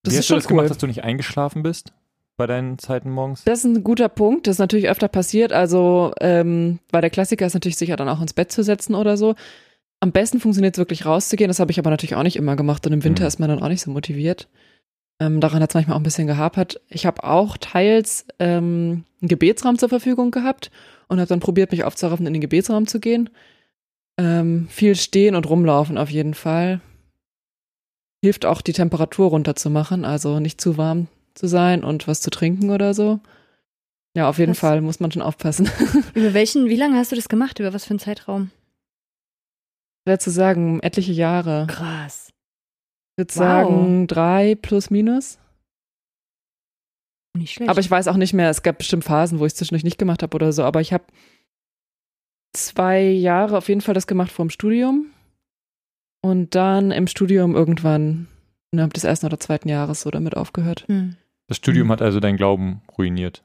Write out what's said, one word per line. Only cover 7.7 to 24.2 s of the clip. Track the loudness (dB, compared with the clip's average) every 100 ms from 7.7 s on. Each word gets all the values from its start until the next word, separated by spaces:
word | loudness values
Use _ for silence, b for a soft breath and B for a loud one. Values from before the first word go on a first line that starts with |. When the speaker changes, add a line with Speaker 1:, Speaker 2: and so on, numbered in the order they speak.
| -4
Speaker 1:
sicher | -4
dann | -4 -4
auch | -4
ins | -4
Bett | -2 -2
zu | 0
setzen | 0 0 -2 0
oder | 0 2
so. | 0 -2 B B B B _ _ 0
Am |
besten | 2 2 0
funktioniert's | 2 2 2 0
wirklich | -4 -2
rauszugehen. | 0 0 0 0 2
Das | 2
habe | 0
ich | 0
aber | 0
natürlich | 0 -2
auch | -2
nicht | 0 0
immer | -2 0
gemacht | 0 -2 0
und |
im | 0
Winter | 2 2
Speaker 2:
Mhm. | 0
Speaker 1:
ist | -2
man | -2
dann | 0
auch | -2
nicht | -4
so | -4
motiviert. | -8 -6 -4 -4 -4 -10 b b b _ _ _ _
Ähm, | -2 2
daran | 2 2
hat's | 2
manchmal | 2 0 0
auch |
ein |
bisschen | -2 -2 -2
gehapert. | 0 0 -2 -4 -6 _
Ich | -4 -4
habe | -4
auch | 0 2 2 -4
teils, | -4 2 4 4 2 -8 -10 -4
ähm, | 0 0 0 0 -2 -4 -8 _
einen | -2
Gebetsraum | 4 4 2 0 2
zur | 2
Verfügung | 0 0 0 0
gehabt | 0 -4 -4 -10 b b b b
und | -2
habe | 2
dann | 0
probiert, | 2 2 2
mich | 0
aufzuraffen, | -4 -2 -2 -2 -2
in |
den | -2
Gebetsraum | 0 0 2 0 0
zu | -2
gehen. | 0 0 -2 b b b b b _ _ _
Ähm, | -2